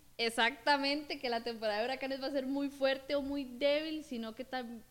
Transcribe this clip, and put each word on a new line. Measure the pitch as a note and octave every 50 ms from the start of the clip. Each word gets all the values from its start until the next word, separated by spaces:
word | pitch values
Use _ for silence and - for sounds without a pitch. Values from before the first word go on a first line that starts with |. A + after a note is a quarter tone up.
| - - - -
exactamente | A3+ A#3 A3+ - A3+ A#3 C#4 C#4+ - D4 C#4+ C#4 C4+ C#4 C#4 D4+ D4+ - F4 C#4+
que | - B3
la | A#3+ A#3 A#3
temporada | A#3 A#3 A3 A3 G#3+ G3+ G#3
de | A#3
huracanes | B3 C4 B3+ C#4 C4 C4 C#4
va | C4 -
a |
ser | C#4 C#4+ C4
muy | B3+ C#4 C#4 C#4+ C#4
fuerte | C#4 C#4 C4+ C4+ C4+ C4+ C4+ - D4
o | C#4+
muy | C#4 C4+ C#4+ C#4+ C#4
débil, | B3 B3 A#3+ C#4+ C#4+ C#4+ D4+ D#4 D#4+ D#4 D#4 C#4+
sino | - C4 A#3 A3+ A3 A3
que | - B3+
tal, | - - B3+ B3 A#3 A#3+ A3+ G#3+ -